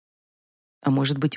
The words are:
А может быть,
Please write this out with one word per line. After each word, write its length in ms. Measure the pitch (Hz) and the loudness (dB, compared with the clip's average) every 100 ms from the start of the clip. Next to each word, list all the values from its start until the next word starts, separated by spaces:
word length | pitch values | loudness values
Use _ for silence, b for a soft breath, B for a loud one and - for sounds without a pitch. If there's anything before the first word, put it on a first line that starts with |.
| _ _ _ _ _ _ _ _ | _ _ _ _ _ _ _ _
А 100 | 143 | 0
может 280 | 135 139 143 | 0 0 0
быть, 180 | 147 | -2